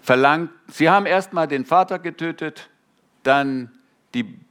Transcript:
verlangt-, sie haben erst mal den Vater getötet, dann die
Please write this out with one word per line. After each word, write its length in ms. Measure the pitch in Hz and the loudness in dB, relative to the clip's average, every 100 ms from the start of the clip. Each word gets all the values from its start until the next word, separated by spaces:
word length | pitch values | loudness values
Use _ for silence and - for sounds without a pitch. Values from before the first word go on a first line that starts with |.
| - | 2
verlangt-, 440 | 127 139 156 165 _ - | 2 4 2 -4 _ -20
sie 200 | - 156 | 0 2
haben 160 | 196 | 2
erst 300 | 196 185 190 | 2 -2 -2
mal 120 | 175 156 | -4 -4
den 200 | 139 127 | -4 0
Vater 320 | 170 185 185 | 0 2 -4
getötet, 720 | 175 151 165 160 160 147 - _ _ _ _ _ | -10 -8 -10 -8 -12 -12 -20 _ _ _ _ _
dann 480 | 131 139 139 131 123 _ _ _ _ | 0 0 0 -6 -10 _ _ _ _
die 240 | 123 107 82 _ | -8 -8 -10 _